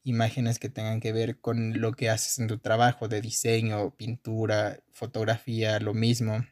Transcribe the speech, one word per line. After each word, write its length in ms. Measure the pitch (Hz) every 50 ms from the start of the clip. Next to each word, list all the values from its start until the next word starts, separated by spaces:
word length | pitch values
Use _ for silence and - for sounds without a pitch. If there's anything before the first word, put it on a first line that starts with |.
| _
imágenes 560 | 131 120 113 113 113 - 135 120 113 117 -
que 100 | - 107
tengan 300 | - - 110 110 110 113
que 140 | - 113 110
ver 260 | 113 113 113 117 _
con 400 | - 117 117 117 113 110 113 113
lo 140 | 113 113 113
que 160 | - 123 113
haces 280 | 110 113 - - -
en 100 | - 113
tu 120 | 107 110 107
trabajo 480 | - - 110 113 120 123 120 - 113
de 140 | 101 110 104
diseño, 720 | 113 110 - - - 117 113 113 113 110 107 104 101 87 -
pintura, 880 | _ 110 117 117 - _ 117 113 110 110 104 107 104 104 104 98 - _ _
fotografía, 880 | _ - 117 113 - 113 110 107 113 110 - - 113 113 110 107 107 107
lo 140 | 107 107 104
mismo. 520 | 110 113 117 120 117 117 110 107 110 117 -